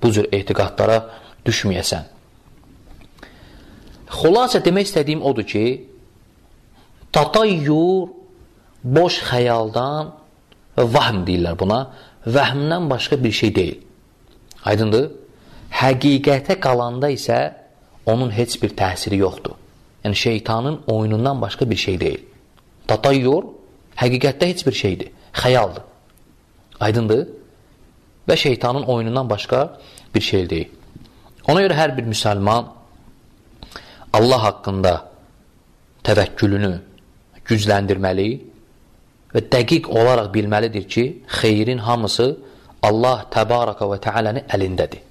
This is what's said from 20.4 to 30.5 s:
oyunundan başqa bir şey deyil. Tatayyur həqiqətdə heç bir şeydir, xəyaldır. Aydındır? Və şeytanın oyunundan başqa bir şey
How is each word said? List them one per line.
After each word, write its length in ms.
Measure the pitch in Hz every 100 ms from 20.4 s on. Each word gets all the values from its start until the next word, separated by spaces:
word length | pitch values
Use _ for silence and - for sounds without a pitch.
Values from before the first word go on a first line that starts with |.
| 104 113 127 151 -
oyunundan 540 | 110 107 107 123 135
başqa 300 | 110 - 127
bir 60 | 107
şey 240 | - 92
deyil. 220 | 85 - - - _ _ _ _ -
Tatayyur 580 | 110 139 139 127 147 - - - _ _ -
həqiqətdə 480 | 123 123 139 135 175
heç 140 | 180 -
bir 60 |
şeydir, 380 | - 104 92 - - -
xəyaldır. 480 | - 123 127 104 82 - - _ _ _ _ _ _ _ -
Aydındır? 460 | 107 110 113 127 - - - _ _ _ - _ _ _ -
Və 80 | 160
şeytanın 460 | 151 120 123 127
oyunundan 480 | 123 120 113 123 131
başqa 480 | 104 - 123 156 - - - -
bir 60 | 110
şey 300 | - 98 90